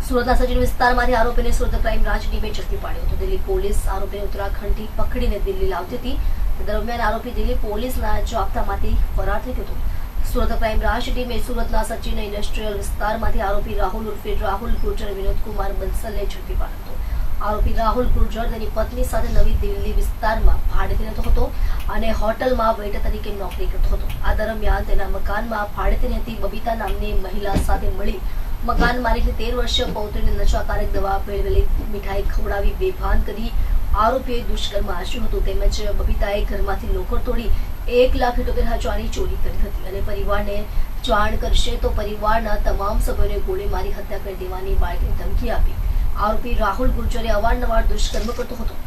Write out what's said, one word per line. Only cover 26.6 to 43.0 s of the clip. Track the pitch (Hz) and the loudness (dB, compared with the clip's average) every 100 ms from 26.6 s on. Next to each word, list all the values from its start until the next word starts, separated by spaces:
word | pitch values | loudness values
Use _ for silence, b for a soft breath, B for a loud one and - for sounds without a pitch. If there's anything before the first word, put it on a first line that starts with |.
| 233 | -4
નામની | 220 220 208 208 | -4 -4 -4 0
મહિલા | 208 185 208 196 | 0 0 -4 -2
સાથે | 196 185 190 190 | 0 2 2 0
મળી | 190 208 220 - B B - 240 | 0 -2 -2 -4 B B -2 -2
મકાન | 220 240 247 | 2 2 0
માલિકને | 240 226 233 | 0 0 0
તેર | - 226 247 | 0 -2 0
વર્ષીય | 233 - 247 | 0 0 -2
પૌત્રીને | 180 208 - - | -4 -4 0 2
નશાકારક | - - - - 214 214 | 4 4 4 0 0 0
દવા | 208 190 196 | 0 0 -2
ભેળવેલી | 196 202 196 196 208 - - | -2 -2 0 2 4 2 0
મીઠાઈ | 208 196 196 | -4 -4 -2
ખવડાવી | - - - 208 196 - | 0 0 0 2 0 0
બેભાન | 185 190 196 214 | -2 -2 2 2
કરી | - 208 220 - B B - | 2 -2 -2 -2 B B 2
આરોપીએ | - 220 262 262 233 | 2 2 0 -2 -2
દુષ્કર્મ | 214 214 - 202 202 | 0 -2 0 -2 -2
આચર્યું | 175 180 180 214 | -4 -2 0 0
હતું. | 208 | 0
તેમજ | 190 196 196 - 208 202 | 0 2 2 2 0 0
બબીતાએ | - - 202 202 | 0 0 0 -2
ઘરમાંથી | 202 202 190 190 - | -2 -2 -2 -2 -2
લોકર | - - 233 | -2 0 0
તોડી | - 233 226 B B B - | 0 0 2 B B B -2
એક | 240 247 262 | 2 4 4
લાખ | 247 240 | 2 0
અઠ્યોતેર | 240 - | 0 0
હજારની | 233 - - 123 113 | 0 0 -2 -2 -2
ચોરી | - - | -2 -2
કરી | - - - | 2 0 2
હતી | - - - | 0 0 -4
અને | 202 202 | -2 -2
પરિવારને | 202 196 202 202 202 202 B B B - | 0 0 0 0 -2 0 B B B 0
જાણ | 208 214 226 | 2 2 0
કરશે | 233 - - - | 2 2 2 0
તો | 240 | 0
પરિવારના | - 202 202 214 220 220 | -2 -4 -4 0 0 0
તમામ | 208 - 196 196 220 | 2 2 0 0 0